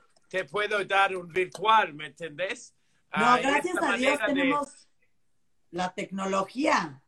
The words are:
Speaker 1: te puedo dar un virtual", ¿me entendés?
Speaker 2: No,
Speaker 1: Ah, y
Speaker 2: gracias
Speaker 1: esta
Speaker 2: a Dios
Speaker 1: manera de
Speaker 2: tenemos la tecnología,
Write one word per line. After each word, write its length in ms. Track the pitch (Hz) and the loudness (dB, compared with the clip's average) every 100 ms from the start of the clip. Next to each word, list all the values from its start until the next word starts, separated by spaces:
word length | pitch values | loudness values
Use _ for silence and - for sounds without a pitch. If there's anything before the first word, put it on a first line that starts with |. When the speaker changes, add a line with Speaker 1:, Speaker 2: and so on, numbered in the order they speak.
| _ _ _ | _ _ _
Speaker 1:
te 160 | 185 160 | -8 -4
puedo 380 | 180 208 208 190 | -4 -2 -2 0
dar 300 | 196 196 185 | 2 2 0
un 120 | 175 | -4
virtual", 680 | 165 180 - 202 220 185 | -2 -2 -2 4 4 4
¿me 140 | 147 151 | -4 -14
entendés? 640 | - 165 147 190 - - _ _ _ _ 147 | -12 -12 -6 -6 -6 -12 _ _ _ _ 2
Speaker 2:
No, 100 | 156 | 4
Speaker 1:
Ah, 140 | 247 | 6
y 40 | |
Speaker 2:
gracias 320 | 269 294 339 330 | 4 0 0 -2
Speaker 1:
esta 180 | 294 | 0
Speaker 2:
a 40 | - | 0
Dios 140 | 262 285 | 2 2
Speaker 1:
manera 80 | 311 | 2
de 60 | |
Speaker 2:
tenemos 540 | 277 269 285 277 - _ _ _ _ _ _ _ _ _ | 2 2 0 -2 -10 _ _ _ _ _ _ _ _ _
la 220 | 170 180 | -6 -6
tecnología, 1080 | - 190 190 190 190 190 240 320 262 165 131 | -6 -8 -6 -4 -2 -2 -2 0 0 0 -8